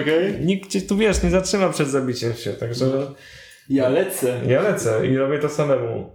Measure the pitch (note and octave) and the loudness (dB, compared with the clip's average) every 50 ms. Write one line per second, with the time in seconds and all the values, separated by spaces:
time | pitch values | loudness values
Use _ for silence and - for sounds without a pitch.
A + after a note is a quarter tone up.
0 | C#3+ D3 D#3 E3 F3+ G3+ G#3 A#2 C#3 F3 G3 F#3+ - - - G3 F#3 - G3+ G3 | 2 2 2 2 2 0 -2 0 0 0 0 0 -2 -4 -4 -4 -2 0 0 2
1 | A3 G#3+ F#3 - - F3 E3+ F#3+ F#3+ - - G3+ F#3+ E3+ - - D3+ C3+ C3+ C#3 | 2 2 2 2 2 2 2 2 2 0 0 0 2 0 0 0 0 0 0 0
2 | B2+ B2+ A#2+ - A#2 A#2 A#2 - - G#2 G2 - - A2+ A#2+ B2 C3 C3 C3+ C3+ | 0 -2 -4 -4 -4 -4 -4 -4 -6 -8 -6 -6 -6 -6 -2 0 0 0 0 0
3 | C3 C3 - - - - - - - - - - _ - C3+ C3+ B2+ B2+ C3+ E3 | -2 -6 -10 -16 -20 -20 -20 -20 -20 -20 -20 -20 _ -2 0 2 2 4 2 2
4 | F#3+ F#3+ - - C#3 B2 B2 A#2+ - A#2+ B2+ C#3+ F#3+ G#3+ F#3 - - A#2 A2 A2 | 2 0 -2 -2 -2 -2 0 0 0 2 2 4 4 2 0 0 0 0 0 2
5 | A2+ B2+ C3 C3+ C3+ C3+ D3 C#3+ D3 C#3+ - - D3+ C#3+ C3+ B2 A#2+ A2+ A2 G#2 | 2 2 2 2 2 0 0 0 -2 -2 -2 -2 0 2 2 0 0 -2 -6 -8
6 | F#2+ - - | -8 -12 -16